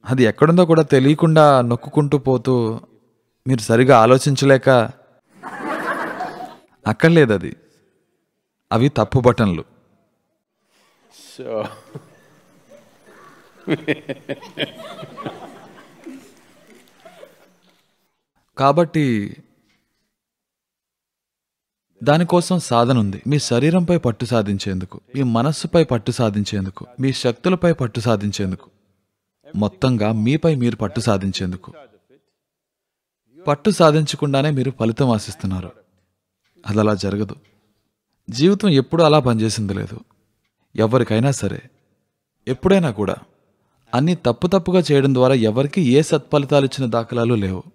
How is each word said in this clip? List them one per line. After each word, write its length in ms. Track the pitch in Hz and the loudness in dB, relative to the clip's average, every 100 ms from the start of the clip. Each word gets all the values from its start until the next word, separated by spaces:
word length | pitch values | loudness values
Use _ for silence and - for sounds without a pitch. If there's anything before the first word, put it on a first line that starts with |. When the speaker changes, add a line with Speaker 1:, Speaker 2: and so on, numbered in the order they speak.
| - | -2
Speaker 1:
అది 180 | 131 | 2
ఎక్కడుందో 400 | 113 - 156 175 170 | 2 4 2 4 4
కూడా 160 | 160 | 4
తెలియకుండా 800 | 147 139 135 151 165 160 151 135 | 4 4 4 2 2 6 6 4
నొక్కుకుంటూ 560 | 120 117 - 151 143 143 | 2 -4 -2 -2 0 -2
పోతూ 360 | 127 127 127 123 113 117 - _ _ _ _ _ 123 | 0 -2 0 -2 -2 -6 -16 _ _ _ _ _ -4
మీరు 140 | 131 | -4
సరిగా 380 | 107 113 131 123 | 2 2 6 6
ఆలోచించలేక 720 | 113 131 147 135 135 135 139 127 113 - _ _ _ _ - - - - - - - - - - - - _ _ - | 6 4 2 0 4 4 4 2 0 -8 _ _ _ _ -18 -14 -12 -10 -8 -8 -10 -10 -14 -14 -18 -20 _ _ -6
అక్కర్లేదు 480 | 110 160 170 135 | 2 4 6 4
అది. 180 | 98 85 - _ _ _ _ _ _ _ _ _ _ _ | 2 -4 -14 _ _ _ _ _ _ _ _ _ _ _
అవి 180 | 113 139 | 0 0
తప్పు 300 | - 107 135 | 0 0 4
బటన్లు. 440 | 123 113 107 80 - _ _ _ _ _ _ _ _ _ _ _ _ _ _ - - | 4 4 0 -2 -8 _ _ _ _ _ _ _ _ _ _ _ _ _ _ -20 -20
Speaker 2:
So 180 | - 127 110 107 - - - _ _ _ _ _ _ _ - _ _ _ - - - _ _ - | -18 -10 -8 -10 -14 -20 -20 _ _ _ _ _ _ _ -20 _ _ _ -20 -20 -20 _ _ -8
<laughs> 1800 | 156 - 156 - 135 - - - - 151 - 640 - - 539 - - - - - - - _ - 269 - _ _ _ _ - _ _ - - - _ _ _ _ _ _ _ _ _ _ _ _ - | -6 -4 -8 -10 -16 -14 -16 -16 -12 -12 -12 -20 -18 -20 -16 -16 -16 -20 -20 -20 -20 -20 _ -20 -20 -20 _ _ _ _ -20 _ _ -20 -20 -20 _ _ _ _ _ _ _ _ _ _ _ _ -2
Speaker 1:
కాబట్టి 480 | 135 151 165 160 143 110 101 - _ _ _ _ _ _ _ _ _ _ _ _ _ _ _ _ _ _ _ _ _ _ _ _ _ _ | 0 2 0 -2 -2 -2 -6 -14 _ _ _ _ _ _ _ _ _ _ _ _ _ _ _ _ _ _ _ _ _ _ _ _ _ _
దానికోసం 580 | 117 151 170 175 170 180 | 0 0 2 0 0 -4
సాధన 380 | - 117 120 127 | 0 0 2 2
ఉంది. 240 | 101 95 - | 0 -4 -4
మీ 120 | 147 | -4
శరీరంపై 580 | - 120 147 180 175 175 | 0 0 2 0 0 0
పట్టు 280 | 131 110 117 | -2 -4 -2
సాధించేందుకు, 760 | 120 104 98 101 95 92 - _ | -2 0 -4 -4 -8 -8 -18 _
మీ 140 | 135 | -4
మనస్సుపై 600 | 127 113 135 151 - 170 | -2 0 -2 -4 0 0
పట్టు 280 | 156 120 123 | 2 -2 -2
సాధించేందుకు, 760 | 117 113 104 101 104 95 - - - | -2 -2 -2 -4 -4 -6 -10 -20 -6
మీ 140 | 131 | -4
శక్తులపై 600 | 127 127 113 180 180 175 | -2 -4 -2 -2 0 0
పట్టు 260 | 160 123 120 | 0 -4 -4
సాధించేందుకు, 680 | 117 107 104 101 95 90 - _ _ _ _ _ _ _ - - | -2 -2 -2 -4 -6 -8 -14 _ _ _ _ _ _ _ -12 -4
మొత్తంగా 560 | 104 - 131 120 104 | -4 -2 -2 0 -2
మీపై 440 | 113 110 151 170 147 | 0 0 0 0 0
మీరు 200 | 120 110 | -2 -2
పట్టు 240 | 104 - | -6 -4
సాధించేందుకు. 720 | 113 98 98 92 95 92 - - 131 _ _ 131 _ _ _ _ _ _ _ _ _ _ _ 135 180 | -2 -2 -2 -6 -8 -8 -16 -20 -20 _ _ _ _ _ _ _ _ _ _ _ _ _ _ _ -6
పట్టు 220 | 143 220 | -2 -2
సాధించకుండానే 800 | 190 160 151 151 - 147 135 151 | 4 4 4 -2 -4 -2 -2 -2
మీరు 200 | 139 127 | -2 -4
ఫలితం 400 | - 113 113 135 | -2 -4 0 0
ఆశిస్తున్నారు. 600 | 110 - - 98 92 87 _ _ _ _ _ _ _ _ _ - | 0 -4 -10 -8 -6 -10 _ _ _ _ _ _ _ _ _ -4
అది 140 | 107 | 0
అలా 140 | 107 | 0
జరగదు. 420 | 101 98 101 104 - _ _ _ _ _ _ _ _ - | 0 -4 -4 -6 -10 _ _ _ _ _ _ _ _ -14
జీవితం 400 | 117 165 202 208 | 0 0 2 2
ఎప్పుడూ 340 | 135 127 165 | 2 0 2
అలా 160 | 160 151 | 4 4
పనిచేసింది 540 | 127 113 110 110 101 | 2 0 -2 -2 -4
లేదు. 240 | 98 101 113 - _ _ _ _ _ _ - | -6 -8 -14 -20 _ _ _ _ _ _ -2
ఎవరికైనా 560 | 107 123 117 110 135 | 0 2 0 0 0
సరే, 300 | 131 101 - - _ _ _ _ _ _ _ - | -2 -6 -8 -16 _ _ _ _ _ _ _ -10
ఎప్పుడైనా 440 | 131 185 196 160 | -4 2 2 2
కూడా 240 | 107 95 92 - _ _ _ _ _ _ | -2 -4 -6 -12 _ _ _ _ _ _
అన్నీ 220 | 127 156 175 | -2 0 0
తప్పు 320 | 120 117 175 | -2 -2 0
తప్పుగా 360 | 190 175 180 151 | 0 0 0 2
చేయడం 220 | 143 135 | 2 2
ద్వారా 200 | 127 127 | 2 2
ఎవరికీ 480 | 135 110 110 143 190 | 2 0 0 -2 0
ఏ 200 | 139 135 | 2 2
సత్ఫలితాలు 640 | 156 156 - 147 139 143 135 | 2 -2 0 -2 2 2 0
ఇచ్చిన 200 | - 127 | -2 -4
దాఖలాలు 440 | 117 113 120 117 | -4 -4 -4 0
లేవు. 300 | 117 98 92 - | 0 -2 -6 -12